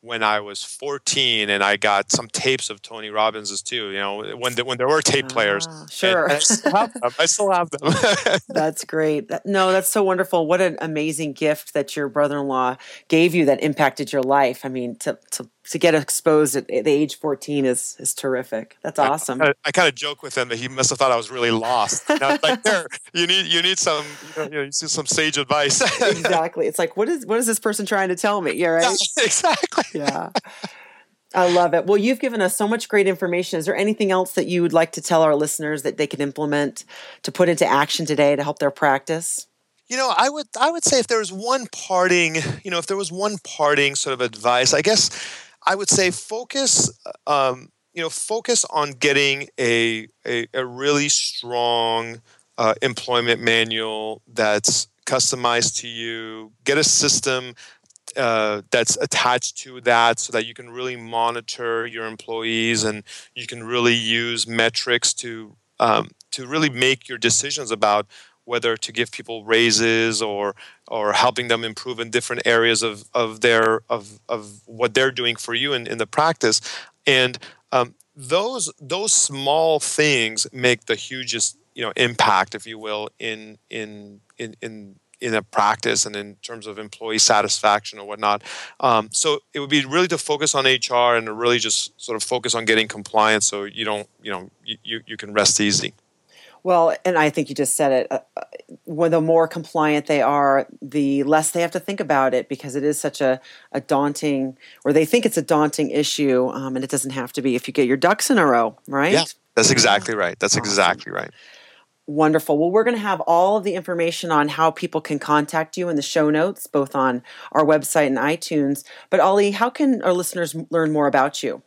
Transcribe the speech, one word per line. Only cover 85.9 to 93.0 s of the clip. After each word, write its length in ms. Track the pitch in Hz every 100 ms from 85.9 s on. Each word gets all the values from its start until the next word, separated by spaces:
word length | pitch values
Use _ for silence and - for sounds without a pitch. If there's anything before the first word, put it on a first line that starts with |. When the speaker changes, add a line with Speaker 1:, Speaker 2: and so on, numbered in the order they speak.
| 113 107
Speaker 1:
and 120 | 104
in 180 | 104 101
terms 260 | - 117 107
of 100 | 101
employee 400 | 107 - 113 110
satisfaction 800 | - 107 104 - 107 104 107 107
or 80 | 101
whatnot. 380 | 104 107 104 - - - -
Um, 260 | 131 113 107
so 260 | - 160 151 _
it 80 | 147
would 80 | 143
be 160 | 147 135
really 240 | 156 180
to 80 | 165
focus 360 | - 147 151
on 120 | 143 131
H 260 | 127 -
R 240 | 123 123 117
and 120 | 113
to 60 |
really 260 | 107 120 120
just 400 | 110 - - _
sort 180 | - 110
of 60 |
focus 300 | - 123 117
on 120 | 117 110
getting 240 | 110 110
compliance 580 | 107